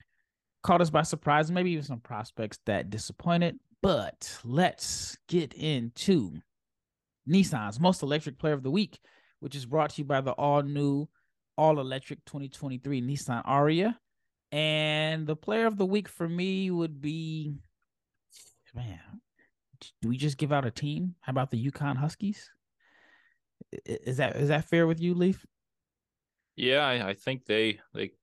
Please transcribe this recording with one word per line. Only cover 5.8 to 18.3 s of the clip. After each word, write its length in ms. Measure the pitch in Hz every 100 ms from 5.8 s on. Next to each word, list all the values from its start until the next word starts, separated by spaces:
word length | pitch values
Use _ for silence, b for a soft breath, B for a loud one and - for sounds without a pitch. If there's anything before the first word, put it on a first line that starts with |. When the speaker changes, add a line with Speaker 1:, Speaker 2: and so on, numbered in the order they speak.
| 117 - - 175 92 80 - _ _ _ _ _ _ _ -
Speaker 1:
Nissan's 500 | 185 185 135 104 107
Most 240 | 175 185
Electric 360 | 139 151 156 135
Player 160 | 156
of 100 | 143
the 80 | 131
Week, 260 | 175 185 - b b b b
which 160 | 139
is 120 | 139 120
brought 240 | 156 151
to 120 | -
you 20 |
by 160 | 139 139
the 120 | 135
all-new, 720 | - 143 143 143 143 143 139 151 _ _ _ _ -
all-electric 680 | 156 151 131 131 - 147
twenty 240 | - 143 139
twenty-three 520 | - 143 127 139 135
Nissan 460 | 123 139 - 117 -
Ariya. 480 | 139 147 165 214 240 _ _ _ _ -
And 760 | 147 156 156 156 151 156 160 151
the 100 | 156
player 300 | - 220 226
of 100 | 202
the 100 | 185
week 220 | 208 190
for 200 | - 170
me 420 | 170 190 190 190
would 300 | 175 165 143
be, 540 | 147 160 160 156 151 147 - _ _ _ _ _ _